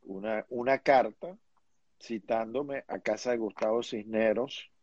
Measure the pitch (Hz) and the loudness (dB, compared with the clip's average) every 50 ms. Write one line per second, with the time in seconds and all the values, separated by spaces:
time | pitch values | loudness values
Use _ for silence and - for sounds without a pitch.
0 | _ - 98 95 101 110 110 107 - _ 127 120 120 131 135 135 _ - 139 127 | _ -10 -10 -6 -4 -2 -4 -4 -4 _ -6 -4 0 0 0 2 _ 6 6 6
1 | 113 110 107 _ - 175 185 220 _ _ _ _ _ _ _ _ _ _ _ _ | 6 4 -2 _ -12 -12 -12 -14 _ _ _ _ _ _ _ _ _ _ _ _
2 | - - 117 107 - - 117 113 113 110 113 131 147 139 139 135 - - 107 98 | -10 -8 -8 -6 -2 -2 0 0 0 -2 -4 -4 -4 -4 -6 -8 -6 -6 -8 -4
3 | _ - 107 107 - 123 123 117 110 104 - - 110 110 110 120 120 - - 110 | _ -2 -2 0 0 0 0 0 0 -4 -2 0 0 2 2 2 0 -2 -6 -6
4 | 104 110 110 110 113 110 107 110 127 139 - - - - _ _ | -6 -2 0 4 4 4 4 2 0 -4 -6 -12 -12 -14 _ _